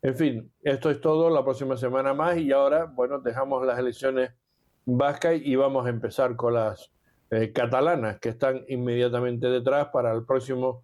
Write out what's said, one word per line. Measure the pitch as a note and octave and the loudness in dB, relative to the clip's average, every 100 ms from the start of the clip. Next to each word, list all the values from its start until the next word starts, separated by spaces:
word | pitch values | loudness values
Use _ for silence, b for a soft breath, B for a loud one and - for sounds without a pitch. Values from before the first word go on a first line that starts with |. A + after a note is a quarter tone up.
En | C#3 B2+ | -4 0
fin, | D#3 A#2 - _ | -2 -2 -10 _
esto | D3 C3+ D#3 | -2 0 0
es | C#3+ | 0
todo, | D#3 D#3 E3 | 2 2 4
la | D#3 | 2
próxima | C3 B2 C3+ B2+ | 0 -2 -4 -2
semana | B2 B2+ C3+ | -2 0 0
más, | C#3 E3 F3 | 0 0 0
y | D3 | 2
ahora, | C3+ C#3 D3+ E3 | 4 4 2 0
bueno, | B2+ B2 C#3 | -2 -2 -2
dejamos | B2 A#2 C3+ C3+ C3 | -4 -4 -2 0 0
las | B2 | 0
elecciones | B2+ A2+ C3+ C3 B2+ _ _ _ _ _ - | -2 -2 -2 0 -2 _ _ _ _ _ -4
vascas | B2 C#3 C#3+ E3+ E3 | 0 0 2 0 0
y | C#3+ C3 | 2 2
vamos | C3+ C3+ B2 | 2 2 -2
a | |
empezar | A#2 A2+ - B2+ A#2+ | -4 -4 0 -2 0
con | A#2+ A#2 | 0 2
las, | A2 G#2+ - _ _ _ _ | 0 -4 -16 _ _ _ _
eh, | A2 A2 | -2 0
catalanas, | A2 A#2+ B2+ - C3+ A2 G2+ | 0 0 2 2 0 -2 -4
que | A2+ | -8
están | A2+ C3+ C3 - | -2 -2 -2 -6
inmediatamente | B2+ B2 A#2+ B2 A#2+ B2 A#2+ B2 | -4 -2 0 0 0 -2 -2 0
detrás | B2+ B2 C#3+ D3 | 0 2 0 0
para | - A#2+ | 0 0
el | A2+ A#2 | -2 0
próximo | C3 B2 B2+ C3 B2 | -2 0 -2 -2 -4